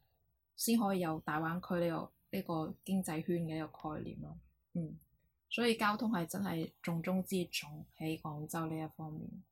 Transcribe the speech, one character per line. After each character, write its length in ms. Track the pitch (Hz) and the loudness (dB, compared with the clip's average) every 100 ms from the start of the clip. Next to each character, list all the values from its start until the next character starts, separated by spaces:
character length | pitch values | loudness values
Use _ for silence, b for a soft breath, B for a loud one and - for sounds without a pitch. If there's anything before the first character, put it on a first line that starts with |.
| _ _ _ _ _ - | _ _ _ _ _ -2
先 220 | - 233 | 4 4
可 160 | 196 | 6
以 60 | 190 | 4
有 200 | 160 160 | 2 0
大 200 | - 156 | 0 0
灣 200 | 160 180 | 2 0
區 240 | - 175 170 | 0 2 2
呢 40 | |
個， 220 | 160 - _ - | 0 -4 _ -6
呢 120 | 190 | -4
個 320 | 185 160 165 - | 0 0 -2 -4
經 180 | - 190 | 0 2
濟 200 | 180 156 | 2 0
圈 120 | 170 170 | 2 2
嘅 120 | 160 160 | 2 -2
一 40 | |
個 60 | 151 | -4
概 340 | - 156 151 | -6 -6 -4
念 160 | 165 156 | -6 -8
咯。 160 | 151 170 - _ _ | -10 -12 -18 _ _
嗯， 220 | 175 156 - - _ _ _ - | -4 -4 -6 -18 _ _ _ -6
所 160 | - 233 | 2 2
以 100 | 220 | 4
交 200 | 208 214 | 2 2
通 140 | 226 | 2
係 120 | 190 165 | 2 2
真 160 | 190 | 0
係 280 | 190 165 - - | 0 0 -2 -4
重 200 | - 165 | -2 0
中 200 | 185 185 | 2 2
之 200 | - 185 170 | 2 0 0
重 380 | - 151 151 - - | -4 -6 -12 -14 -6
喺 220 | 160 160 | -4 -4
廣 260 | 160 147 156 | -4 -6 -4
州 200 | 170 160 | -2 -2
呢 100 | 160 | -2
一 100 | 156 - | -6 -8
方 160 | 156 | -10
面， 160 | 156 - 190 - | -8 -10 -12 -16